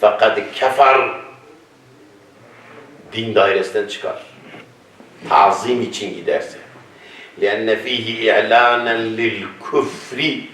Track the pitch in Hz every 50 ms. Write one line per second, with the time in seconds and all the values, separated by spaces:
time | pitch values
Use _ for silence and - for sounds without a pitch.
0 | 104 104 107 - 113 110 107 104 - - - - 131 127 - 139 139 131 127 127
1 | - - - - - - - - - - - - _ _ _ _ _ - - -
2 | - - - _ _ _ _ _ - - - - - - - - - - - -
3 | - - 107 113 113 113 101 101 98 98 95 98 95 - - 107 101 - - -
4 | - - - - - - - - - - - - - - - _ _ _ _ -
5 | - - - - - - - 107 101 98 - - 117 123 123 120 104 - - -
6 | 104 92 85 80 85 78 73 - - - - - - - - - - - - -
7 | - - - - - - - - 98 101 107 110 110 113 107 107 127 127 123 117
8 | 113 113 113 113 110 110 - - 107 110 113 120 123 120 120 120 117 117 113 113
9 | 113 113 110 117 113 110 104 98 92 - - - - - - 143 - - - -
10 | - - 123 127 156 151 127 117 - -